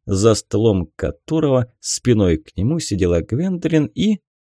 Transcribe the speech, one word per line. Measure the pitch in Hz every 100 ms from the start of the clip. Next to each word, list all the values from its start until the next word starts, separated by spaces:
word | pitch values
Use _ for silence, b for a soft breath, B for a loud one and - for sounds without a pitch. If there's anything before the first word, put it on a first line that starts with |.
| -
за | 95 110 104
столом | - 107 113 95 80 -
которого | 73 - - 156 151 127 120 _
спиной | - - 127 107 92 80
к | - -
нему | 113 165
сидела | - 92 90 85
Гвендолин | 80 127 190 175 160 160 143
и | 131 196 202 _ _